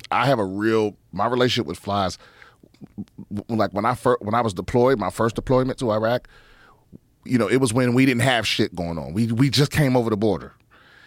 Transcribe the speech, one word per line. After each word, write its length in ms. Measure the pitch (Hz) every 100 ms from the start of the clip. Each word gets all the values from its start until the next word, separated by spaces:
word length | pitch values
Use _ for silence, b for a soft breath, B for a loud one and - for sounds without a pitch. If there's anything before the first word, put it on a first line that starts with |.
| -
I 140 | 98 127
have 120 | 127
a 60 |
real, 540 | 95 98 110 110 107 92 _
my 140 | 87 110
relationship 380 | 123 123 120 82
with 120 | 87
flies. 380 | - 101 92 - B B B B - _ - -
W-, 80 | - - -
w-, 240 | 104 - 113
like, 120 | 101
when 120 | 101 110
I 80 | 123
fir-, 220 | 127 123
when 140 | 104 113
I 60 |
was 120 | 117
deployed, 460 | 92 90 123 123 135
my 100 | 92
first 240 | - 110 -
deployment 440 | - 127 131 123
to 120 | 123
Iraq, 360 | 107 110 123 - b b b b b b - _ _ -
you 120 | 127
know, 100 | 101
it 100 | 123
was 160 | 131
when 200 | 113 123
we 120 | 120 135
didn't 160 | 120
have 240 | 123 120 101
shit 280 | - 107 87
going 220 | 85 82
on. 160 | 69
We, 180 | 87 113
we 180 | 113 139
just 220 | 117 143
came 240 | - 139 127
over 140 | 113
the 80 | 104
border, 360 | 110 85 - - _ b b b